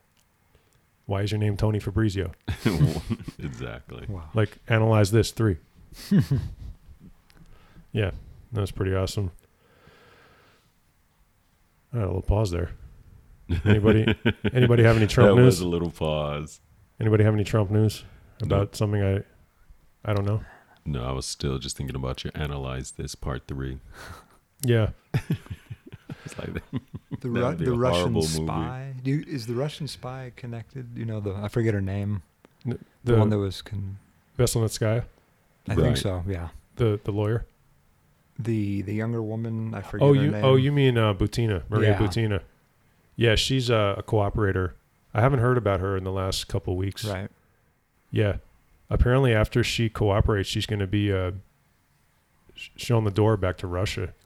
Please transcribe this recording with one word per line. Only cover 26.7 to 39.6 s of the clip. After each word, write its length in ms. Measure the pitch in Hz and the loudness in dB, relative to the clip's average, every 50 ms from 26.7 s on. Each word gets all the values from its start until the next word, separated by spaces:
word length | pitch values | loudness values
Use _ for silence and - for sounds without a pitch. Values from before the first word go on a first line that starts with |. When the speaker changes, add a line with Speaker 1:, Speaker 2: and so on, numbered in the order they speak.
| - 123 - _ - - _ - - - | -10 -12 -12 _ -16 -18 _ -14 -12 -10
Speaker 2:
that 80 | - 127 | -8 -4
Speaker 3:
Ru-, 160 | 117 117 120 | -2 -2 -2
Speaker 2:
would 120 | - 85 82 | -2 -2 -2
be 60 | 82 | -2
Speaker 3:
the 60 | 78 73 | -2 0
Speaker 2:
a 40 | |
Speaker 3:
Russian 240 | 120 123 87 85 87 87 - 113 | 0 2 2 2 2 0 0 0
Speaker 2:
horrible 80 | 82 | 0
movie. 240 | 80 80 80 78 80 | 0 -2 -2 -4 -4
Speaker 3:
spy. 480 | 80 - - 80 78 127 131 135 135 135 127 | -4 -4 -4 -4 -6 -8 -10 -10 -12 -10 -6
Do 80 | 123 135 | -4 -2
you, 120 | 139 151 - | -2 -2 -4
is 220 | - 156 131 110 | -6 -8 -8 -6
the 60 | 117 120 | -6 -4
Russian 340 | 120 143 151 - - 156 | -4 -4 -4 -6 -8 -10
spy 460 | 127 - - - 127 127 131 131 123 - | -12 -12 -12 -12 -12 -12 -12 -12 -14 -16
connected? 540 | - - 120 117 117 110 - - 135 123 120 120 | -14 -12 -12 -10 -12 -12 -14 -14 -14 -14 -12 -10
You 100 | 120 117 | -8 -6
know, 160 | 117 110 107 | -6 -6 -6
the, 120 | 101 101 92 | -6 -6 -6
I 140 | 98 104 | -6 -6
forget 260 | 104 - 123 113 113 104 | -4 -2 0 0 2 0
her 80 | 101 | 0
name. 420 | 98 95 98 101 101 101 104 92 - _ _ _ - - _ _ - | -2 -2 -4 -4 -4 -4 -4 -6 -8 _ _ _ -20 -20 _ _ -8
Speaker 1:
N-, 120 | 117 120 - - _ _ _ - | -8 -8 -8 -10 _ _ _ 0
Speaker 3:
The 100 | 120 117 | 2 4
Speaker 1:
the 40 | 110 | 4
Speaker 3:
one 100 | 107 107 | 4 4
that 80 | 107 | 2
was 240 | 104 98 95 90 - | 0 0 -2 -6 -8
con- 360 | - - 104 98 98 95 98 101 - _ _ _ _ _ _ | -12 -12 -10 -8 -8 -10 -10 -14 -16 _ _ _ _ _ _
Speaker 1:
Veselnitskaya? 680 | - 123 113 - 117 113 107 - - 117 107 110 120 - - - _ _ _ _ _ _ _ _ _ _ - | 0 0 0 2 0 -2 -2 -2 -2 -2 0 0 -2 -4 -8 -12 _ _ _ _ _ _ _ _ _ _ -4
Speaker 3:
I 60 | - | 0
think 120 | 82 76 | 2 2
Speaker 2:
Right. 100 | 73 71 | 2 2
Speaker 3:
so. 260 | - - 104 90 90 87 | 0 0 -2 -4 -4 -4
Yeah. 220 | 95 95 87 85 78 - - - _ _ | -4 -6 -6 -6 -10 -12 -16 -20 _ _
Speaker 1:
The, 240 | - 123 110 104 104 - | 0 0 0 0 0 -4
the 80 | 113 | -4
lawyer? 340 | 98 104 104 104 113 113 - - _ _ _ _ _ _ _ _ _ _ _ _ _ _ _ _ _ | -2 -2 0 0 -2 -2 -4 -8 _ _ _ _ _ _ _ _ _ _ _ _ _ _ _ _ _
Speaker 3:
The, 440 | - 110 117 113 110 101 101 101 101 | -8 -4 -2 -2 -2 -2 -2 -4 -4
the 120 | 95 101 104 | -4 -4 -4
younger 280 | 107 110 113 117 117 | -4 -4 -4 -4 -4
woman. 520 | 110 107 110 113 113 113 113 113 | -4 -6 -6 -6 -6 -6 -6 -6